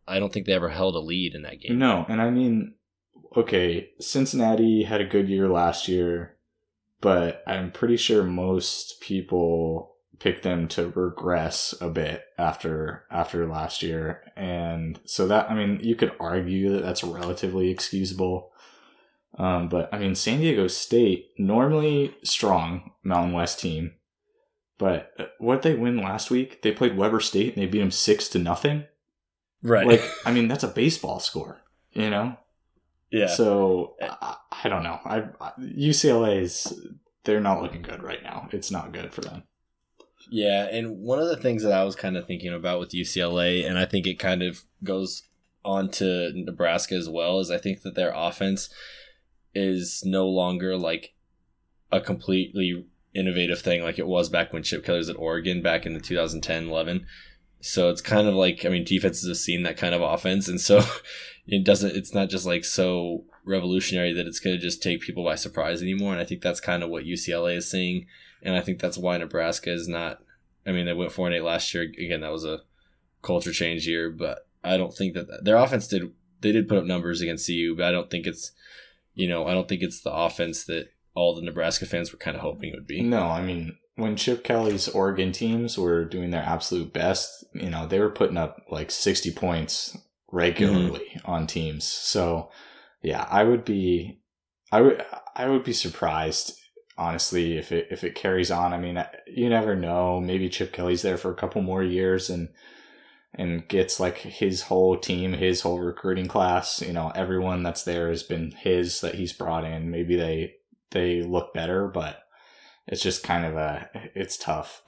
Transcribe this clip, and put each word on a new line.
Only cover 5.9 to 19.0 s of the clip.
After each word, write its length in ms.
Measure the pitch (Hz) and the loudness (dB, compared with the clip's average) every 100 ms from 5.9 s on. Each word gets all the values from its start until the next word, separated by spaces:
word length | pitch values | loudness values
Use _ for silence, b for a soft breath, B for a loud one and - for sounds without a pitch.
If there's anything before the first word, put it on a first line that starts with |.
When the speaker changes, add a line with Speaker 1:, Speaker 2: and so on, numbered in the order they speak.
| 90 87 87 82 _ _ _ _ _ _ - | 2 2 0 -4 _ _ _ _ _ _ 0
Speaker 2:
but 420 | 101 87 85 - - | 2 4 2 -4 -6
I'm 240 | 95 90 | -4 -4
pretty 260 | - 120 117 | -2 2 2
sure 260 | - 107 | 4 4
most 760 | 90 90 92 92 - - - - | 4 0 0 0 -2 -6 -10 -12
people 920 | - 95 - 90 85 82 80 80 - _ _ - | -4 -4 0 2 2 2 0 -2 -8 _ _ -2
picked 240 | 98 - | -2 0
them 260 | 92 85 82 | 0 0 -2
to 180 | - 85 90 | -2 -2 0
regress 800 | 90 - 90 87 80 - - - | -2 -2 0 0 0 -2 -6 -6
a 80 | 85 | -4
bit 340 | 80 76 76 - - | -2 -2 -6 -10 -2
after, 640 | 80 - 82 78 78 80 - | -2 -2 -4 -4 -4 -8 -6
after 340 | 87 82 87 82 | -4 -2 -2 -2
last 380 | 80 80 - | -4 -6 -4
year. 380 | 80 80 80 78 - - | -4 -4 -4 -8 -12 -10
And 600 | 92 87 85 82 80 78 | -6 -4 -4 -4 -6 -8
so 240 | - - 95 | -6 0 4
that, 220 | 107 - | 4 2
I 40 | 110 | 0
mean, 240 | 101 101 | 0 0
you 120 | 113 113 | 0 2
could 180 | - - | 0 0
argue 540 | 85 90 87 95 98 | -2 -2 0 0 2
that 100 | 98 | 2
that's 220 | - 90 | 0 -4
relatively 680 | 87 90 87 90 92 92 92 | -4 -4 -6 -4 -2 0 0
excusable. 800 | 92 - 98 92 92 92 92 - b b b b b | 0 -2 -2 -2 0 -2 -2 -6 b b b b b